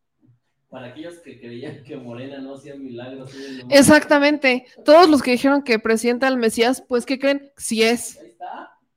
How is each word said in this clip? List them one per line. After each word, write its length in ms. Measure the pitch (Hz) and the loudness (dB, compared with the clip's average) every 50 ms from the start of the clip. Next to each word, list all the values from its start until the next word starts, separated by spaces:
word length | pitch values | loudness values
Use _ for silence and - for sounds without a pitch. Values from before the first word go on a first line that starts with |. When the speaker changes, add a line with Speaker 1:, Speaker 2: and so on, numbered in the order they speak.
| _ _ _ _ _ 123 _ _ _ _ _ _ _ _ 131 | _ _ _ _ _ _ _ _ _ _ _ _ _ _ -20
Speaker 1:
Para 140 | 123 123 120 | -18 -18 -18
aquellos 320 | 123 151 165 170 175 - | -16 -16 -16 -16 -18 -20
que 180 | - 139 117 - | -20 -20 -20 -20
creían 460 | 120 120 120 120 139 147 - - - | -18 -18 -16 -14 -14 -14 -16 -16 -18
que 120 | 156 147 | -16 -16
Morena 420 | 127 123 120 117 117 135 139 139 139 | -16 -14 -16 -16 -14 -14 -14 -14 -14
no 180 | 131 135 139 | -14 -16 -16
hacía 180 | 135 139 143 139 | -18 -18 -20 -18
milagros, 580 | 139 135 123 117 120 123 131 135 135 131 - | -16 -16 -14 -14 -14 -14 -14 -16 -16 -16 -18
hoy 120 | - 135 135 | -18 -16 -16
es 140 | - - - | -14 -14 -12
lo 80 | - | -4
más 120 | - - 277 | 2 4 6
Speaker 2:
Exactamente. 880 | 277 - 302 302 294 - 311 285 277 294 302 285 277 247 247 247 - _ _ - - | 8 8 6 6 4 2 2 2 2 2 0 2 0 0 0 -2 -4 _ _ -4 4
Todos 240 | - 294 330 359 311 | 6 8 8 8 8
los 140 | 302 262 | 6 2
que 80 | - 254 | 2 0
dijeron 320 | 247 240 - 277 277 285 | 0 0 2 2 0 0
que 160 | 285 262 226 214 | 0 0 -2 0
presidenta 480 | - 220 226 220 233 240 240 240 269 | 0 0 -2 0 0 -2 -2 0 0
del 100 | 269 262 | 0 0
Mesías, 460 | 247 233 226 - 233 226 240 262 - - - | 0 0 -2 0 0 0 0 0 -4 -6 -4
pues, 180 | 254 240 226 | -4 -4 -2
¿qué 100 | - 269 | -4 -6
creen? 360 | 254 269 277 277 277 277 - _ | -2 -2 -2 -2 -2 -6 -14 _
Sí 280 | - - - 233 220 220 | -14 -8 -4 -2 0 2
es. 340 | 226 240 233 - - - - | 2 0 -2 -6 -10 -16 -18
Speaker 1:
Ahí 80 | - | -20
está. 520 | - _ - 175 - - 277 - - _ _ _ _ _ | -20 _ -18 -18 -16 -16 -16 -18 -20 _ _ _ _ _